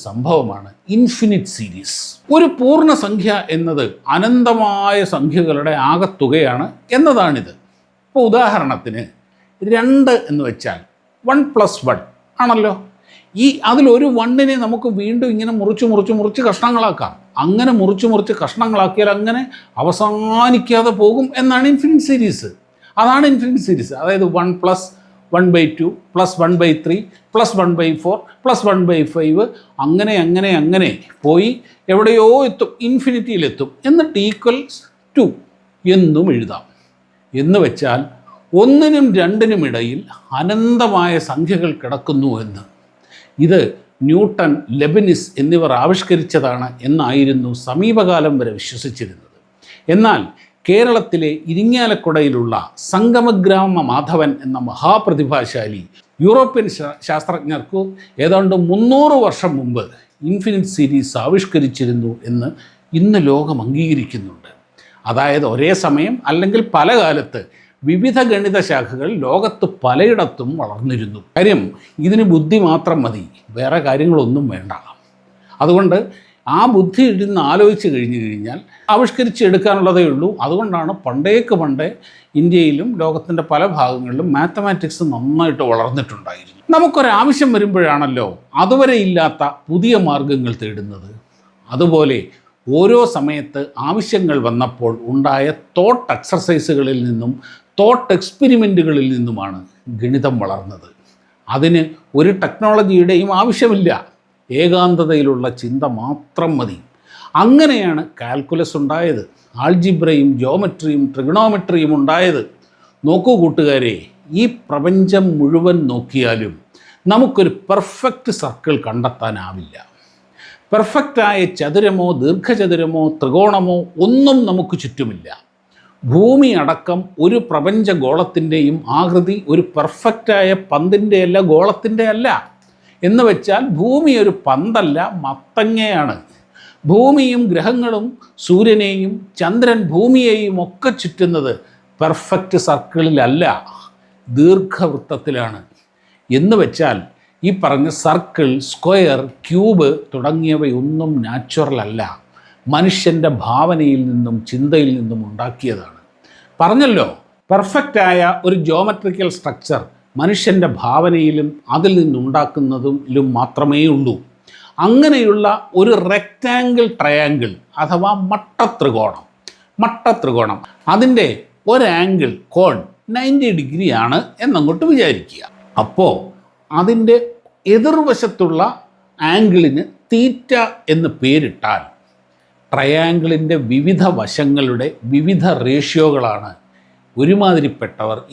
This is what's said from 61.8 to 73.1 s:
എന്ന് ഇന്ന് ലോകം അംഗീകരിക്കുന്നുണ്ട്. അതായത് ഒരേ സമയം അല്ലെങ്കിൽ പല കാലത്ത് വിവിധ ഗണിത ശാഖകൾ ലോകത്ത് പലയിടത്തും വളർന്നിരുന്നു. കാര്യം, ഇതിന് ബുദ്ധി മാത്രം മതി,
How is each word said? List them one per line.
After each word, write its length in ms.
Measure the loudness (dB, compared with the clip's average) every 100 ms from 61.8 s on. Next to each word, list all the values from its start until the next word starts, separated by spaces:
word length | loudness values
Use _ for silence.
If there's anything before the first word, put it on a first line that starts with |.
| -2 -2 -4 -8 -6
എന്ന് 200 | -4 -4 -10 -20 _ _ 0
ഇന്ന് 200 | 2 4 4
ലോകം 280 | 2 0 -4 -4
അംഗീകരിക്കുന്നുണ്ട്. 840 | -4 -2 -2 -4 -10 -14 -18 -20 -20 _ _ _ _ -6
അതായത് 360 | -2 0 0 -2
ഒരേ 180 | 0 0 0 0
സമയം 280 | 0 -2 -4 -4
അല്ലെങ്കിൽ 320 | -2 0 0 0 0
പല 140 | 2 2
കാലത്ത് 400 | 2 -2 -6 -12 -14 _ _ _
വിവിധ 340 | -2 0 0 0 0
ഗണിത 260 | 0 0 -2 -2
ശാഖകൾ 420 | -4 -4 -8 -6 -4
ലോകത്ത് 420 | -2 -2 -2 -4 -6 -2
പലയിടത്തും 640 | -2 2 2 2 -2 -6 -8 -8
വളർന്നിരുന്നു. 640 | -8 -8 -6 -6 -8 -12 -6 0
കാര്യം, 260 | 2 2 -2 -12 -18 -4 0
ഇതിന് 200 | 2 4
ബുദ്ധി 240 | 2 4 2 2
മാത്രം 320 | 0 0 -2
മതി, 180 | -2